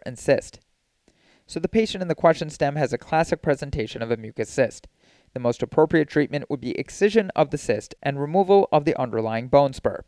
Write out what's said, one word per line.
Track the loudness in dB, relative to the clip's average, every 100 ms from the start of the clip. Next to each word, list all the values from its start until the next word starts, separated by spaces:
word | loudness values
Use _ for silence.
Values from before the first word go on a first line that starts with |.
and | -8 -6
cyst. | 0 0 -2 -18 _ _ _ _ _ _ _ _ _
So | 2
the | 4
patient | 4 0 -2
in | -4
the |
question | 2 2 2 -2
stem | -2 -2 0
has | -2
a | -2
classic | -2 0 0 -2
presentation | 0 -2 -2 -6 -6 -6
of | -4
a | -4
mucus | -6 -8 -4
cyst. | 0 -2 -2 -20 _ _ _ _
The | -4
most | -4 -2
appropriate | -2 2 2 2 0
treatment | 0 -2 -4 -6
would | -8
be | -6 -8
excision | -8 0 2 2 0
of | 0 -2
the | -2
cyst | -2 -4 -6 -8
and | -6 -4
removal | -2 0 4 4 4
of | 0
the | 0 -2
underlying | -2 -4 -4 -4 2
bone | 2 2
spur. | -2 -6 -6